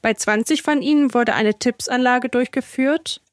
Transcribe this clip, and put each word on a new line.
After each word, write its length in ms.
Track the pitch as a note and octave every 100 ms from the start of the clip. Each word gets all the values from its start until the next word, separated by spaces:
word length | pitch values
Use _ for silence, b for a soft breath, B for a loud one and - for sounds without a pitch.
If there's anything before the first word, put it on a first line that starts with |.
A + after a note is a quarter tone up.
Bei 140 | A3+
zwanzig 480 | G#3+ - G#3+ A3+ D#4
von 180 | - D4
ihnen 320 | C4 D4+ C#4
wurde 220 | A#3+ A#3
eine 240 | - G#3+ G#3+
tips-Anlage 680 | B3 A#3 - B3 B3+ B3 B3
durchgeführt 920 | A#3+ B3 - - - C4 D#4 D#4+ - _